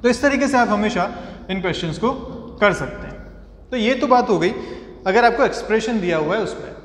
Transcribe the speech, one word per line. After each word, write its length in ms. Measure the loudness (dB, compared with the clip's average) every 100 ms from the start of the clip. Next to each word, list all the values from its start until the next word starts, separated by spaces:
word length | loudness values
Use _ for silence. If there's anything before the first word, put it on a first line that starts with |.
तो 60 | 2
इस 120 | 2
तरीके 260 | 2 2 2
से 80 | 4
आप 100 | 4
हमेशा 400 | 2 0 0 -2 -4 -14 -16 -8
इन 100 | -4
questions 380 | -2 -2 -4 -2
को 120 | -2 -2 -10 -12 -14 2
कर 140 | 2
सकते 320 | 2 -4 -8 -12
हैं। 600 | -14 -18 -20 -20 -20 -8
तो 60 | -2
ये 180 | 0
तो 120 | 0 4
बात 220 | 4 4
हो 80 | 2
गई, 140 | 2 -2 -10 -14 -16 -6 2
अगर 180 | 4
आपको 200 | 4 4
expression 560 | 0 0 -2 0 0 -2
दिया 160 | 0 0
हुआ 180 | 0 0
है 60 |
उसमें 260 | -2 -6 -12 -14